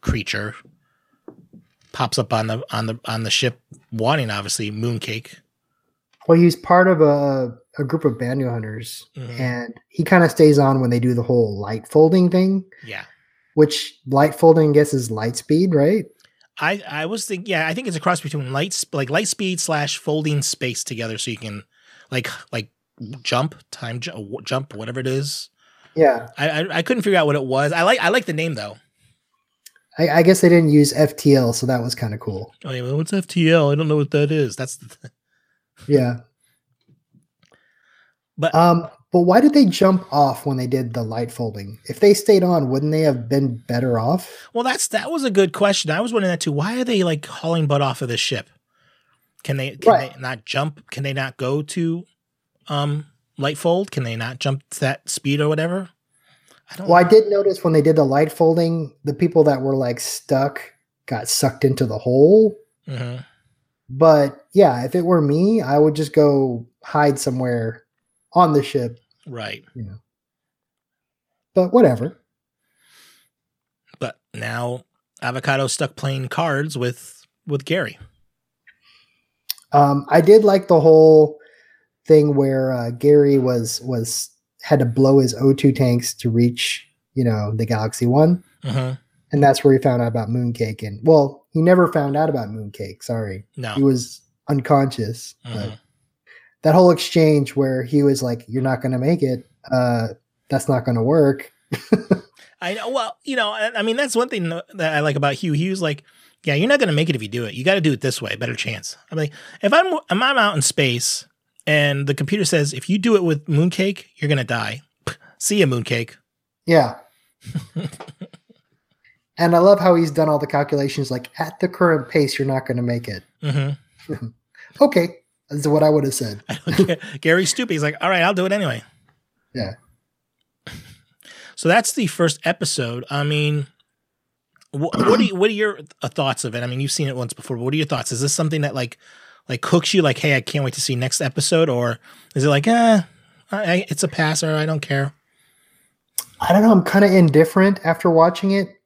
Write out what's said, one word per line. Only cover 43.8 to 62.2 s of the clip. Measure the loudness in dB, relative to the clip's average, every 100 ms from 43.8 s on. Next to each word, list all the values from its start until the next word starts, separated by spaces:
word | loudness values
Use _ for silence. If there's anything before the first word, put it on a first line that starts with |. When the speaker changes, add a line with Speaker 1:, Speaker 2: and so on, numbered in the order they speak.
| -2 -2
Speaker 2:
off? | 0 -2 -4 -20 -10
Speaker 1:
Well, | -6
that's, | -4 -4 -4
that | -6 -4
was | -4
a | -2
good | 0 0
question. | 2 0 0 -4
I | -4
was | -4
wondering | -2 -2
that | -2
too. | -4
Why | -4 -4 -4
are |
they, | -2 0
like, | 0 -2 -8
hauling | -10 -4 -2 0
butt | 0
off | 0 -4
of | -6
this | -4
ship? | -4 -6 -10 _ _ _ _ _ _ _ _ _
Can | -8 -6
they, | -6 0
can | 2
Speaker 2:
Right. | 2 0
Speaker 1:
they | -10
not | -10 -10 -6
jump? | -6 -6 -8 _
Can | -10
they | -6
not | -6 -8 -6
go | -4 -4
to, | -6 -6 -4 -6 -10 _ _ _ _ _ -8
um, | -6 -4 -6 -10 _ _ -8
light | -6 -2
fold? | -2 -2 -2
Can | -6
they | -6 -6
not | -8 -6
jump | -4 -4 _
to | -4
that | -4 -4 -8
speed | -8 -4 -2
or | 0
whatever? | -2 -4 -6 -8 _ _ _ _ _ _ _ _
I | -12
don't | 2
Speaker 2:
Well, | 4
I |
Speaker 1:
know. | 8
Speaker 2:
did | 6 6
notice | 0 0 0
when | 2
they | 2
did | 4 4
the |
light | 2 2 0
folding, | 2 2 2 0 -2 -6 _ -8
the |
people | -2 0 4 4
that | 2
were, | -2 -2
like, | -4 -6
stuck | -8 -12 -2 -2 0 -6 -18 _ _ _ -10
got | -10 -4
sucked | -2 -2 0
into | -2 0 -4
the | -4
hole. | -2 4